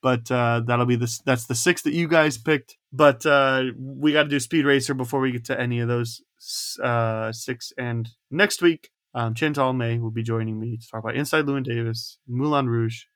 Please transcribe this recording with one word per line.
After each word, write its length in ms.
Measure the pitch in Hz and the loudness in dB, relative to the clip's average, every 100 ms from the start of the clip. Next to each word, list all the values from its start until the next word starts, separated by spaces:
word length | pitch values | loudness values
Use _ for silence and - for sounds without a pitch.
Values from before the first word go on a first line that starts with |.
But, 300 | 131 123 117 | 2 0 0
uh, 320 | 127 120 117 117 | 0 2 2 0
that'll 200 | 120 123 | 0 2
be 100 | 120 | 2
the 80 | |
s-, 160 | 117 - - | 0 -4 0
that's 200 | 127 117 | 0 0
the 80 | |
six 280 | 117 - 175 | -2 0 2
that 100 | 151 | 0
you 160 | 165 165 | -2 4
guys 300 | 165 156 120 | 4 4 2
picked. 400 | 135 151 - - _ | 0 -2 -2 -20 _
But, 360 | 131 151 123 156 | 4 4 6 2
uh, 380 | 143 135 131 131 123 | 4 4 2 -2 -6
we 360 | 131 135 151 | -14 0 2
gotta 160 | 151 147 | 4 2
do 100 | 143 | 0
Speed 240 | 123 165 | 0 2
Racer 300 | 143 139 - | 4 4 2
before 260 | 135 123 139 | -4 -2 0
we 100 | 131 | 0
get 140 | 123 117 | -2 -4
to 140 | 131 | -4
any 200 | 123 120 | -2 -2
of 80 | 117 | 0
those, 340 | 120 117 - _ _ | -2 -2 -8 _ _
s-, 380 | - - - - | -12 -10 -10 -6
uh, 500 | 123 120 113 110 110 | -2 0 0 -2 -6
six. 380 | 113 - 120 - - | -8 -8 -10 -10 -8
And 320 | 123 117 113 _ _ | -6 -6 -8 _ _
next 320 | 147 202 - | -2 0 4
week, 260 | 175 160 - _ _ | 2 2 -6 _ _
um, 220 | 123 117 | -6 -4
Chantal 400 | 113 156 147 131 | 0 -2 2 0
May 240 | 127 117 117 | 0 -2 -2
will 120 | 113 | -4
be 120 | 113 | -4
joining 360 | 113 113 110 110 | -2 -2 -2 -6
me 200 | 113 113 | -6 -8
to 100 | - | -10
talk 120 | 113 | -8
about 160 | 110 131 | -6 -4
Inside 280 | 147 156 | 0 0
Llewyn 200 | 143 139 | 0 -2
Davis, 520 | 123 117 117 113 - - - | -2 -4 -4 -6 -10 -18 -8
Moulin 440 | 123 147 147 131 | -2 0 0 0
Rouge. 340 | 117 113 117 - | 0 -2 -4 -16